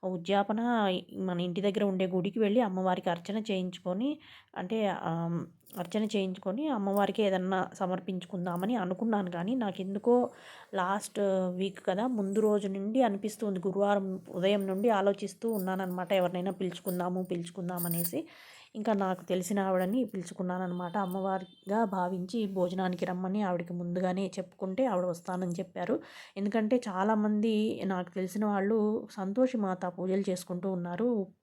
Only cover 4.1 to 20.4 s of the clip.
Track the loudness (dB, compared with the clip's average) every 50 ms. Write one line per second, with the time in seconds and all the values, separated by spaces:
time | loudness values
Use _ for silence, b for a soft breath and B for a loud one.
4.1 | -4 -4 B B B B B B -10 -8 -6 -4 -2 0 0 0 0 -2 -2 -2
5.1 | -2 0 0 0 0 -2 -4 -6 -12 _ _ -14 -8 -8 -8 -2 0 -2 0 2
6.1 | 0 0 0 0 -4 -4 -4 -4 -2 -2 -2 -2 0 0 0 2 4 4 2 2
7.1 | 2 2 2 2 2 2 0 2 2 0 0 -2 -2 -4 -2 -2 -2 -2 -4 -4
8.1 | -6 -6 -6 -6 -6 -4 -4 -2 -2 -2 -2 0 0 0 0 -2 -2 -2 0 0
9.1 | 2 2 0 0 -4 -4 -2 -2 -2 0 -2 -2 -2 -4 -6 -6 -6 -2 4 4
10.1 | 6 6 4 2 B B B B B B B B -2 -2 0 2 0 -2 -2 -6
11.1 | -2 0 2 2 4 2 2 0 0 0 -2 -2 -2 -2 -2 -2 0 0 0 0
12.1 | 0 0 0 0 2 4 4 4 4 4 2 0 -4 -2 -4 0 2 4 4 4
13.1 | 2 0 -4 -6 -4 -2 -2 -2 -2 0 -2 -2 2 2 4 4 4 2 2 -2
14.1 | -6 -6 -8 -8 -4 2 4 4 4 4 2 0 -2 2 4 4 4 6 4 4
15.1 | 2 2 -4 -8 -8 -6 -4 -2 -2 0 0 0 -2 -2 -2 -4 -2 -4 -2 2
16.1 | 2 4 4 2 0 -2 -2 -4 -4 -2 -4 -4 -4 -4 -4 -4 -2 -2 -2 -2
17.1 | -2 -2 -2 -4 -4 -4 -4 -8 -8 -8 -6 -6 -4 -4 -4 -2 -2 -2 -2 -2
18.1 | -2 -4 -6 B B B B B B B B B B -4 0 2 2 4 4 0
19.1 | 0 -2 -2 -2 0 0 0 0 0 2 2 4 4 2 2 2 2 0 0 0
20.1 | -2 -8 -8 -8 -6 -6